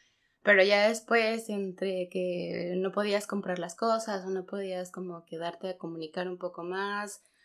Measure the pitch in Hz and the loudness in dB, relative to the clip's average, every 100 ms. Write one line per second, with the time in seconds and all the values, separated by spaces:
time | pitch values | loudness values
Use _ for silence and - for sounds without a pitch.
0 | _ _ _ _ 208 202 190 202 214 233 | _ _ _ _ 6 8 8 8 6 2
1 | - 233 220 226 220 202 190 180 196 185 | 2 4 4 0 -2 -4 -4 -4 -2 -2
2 | 180 185 180 175 175 175 175 180 190 190 | -2 -2 -2 -2 -4 -4 -2 -2 -2 0
3 | 208 202 208 202 190 180 170 - 226 226 | 0 0 0 -4 -4 -4 -6 -2 0 0
4 | 226 196 185 185 180 202 196 180 180 185 | -2 -4 -4 -6 -6 -6 -6 -6 -8 -8
5 | 185 170 - 165 170 170 185 180 170 165 | -10 -10 -10 -8 -6 -6 -6 -6 -8 -8
6 | 156 185 185 180 180 175 175 190 202 208 | -8 -6 -6 -6 -8 -8 -6 -4 -4 -4
7 | 208 - _ _ | -6 -12 _ _